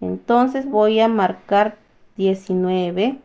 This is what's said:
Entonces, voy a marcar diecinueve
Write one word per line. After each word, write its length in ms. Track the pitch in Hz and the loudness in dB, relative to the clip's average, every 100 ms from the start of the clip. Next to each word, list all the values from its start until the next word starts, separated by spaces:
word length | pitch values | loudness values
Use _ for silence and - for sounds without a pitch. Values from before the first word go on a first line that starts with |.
Entonces, 720 | 185 185 - 240 254 269 269 | -8 -6 0 2 2 -2 -4
voy 300 | 208 214 220 | 0 2 2
a 80 | 226 | 2
marcar 680 | 220 185 185 - 202 214 214 _ _ _ - | 2 -2 -4 -2 0 0 -4 _ _ _ -4
diecinueve 1040 | 190 190 - 185 185 185 180 180 226 277 | -2 -2 -4 -2 0 -2 -2 -2 -2 -4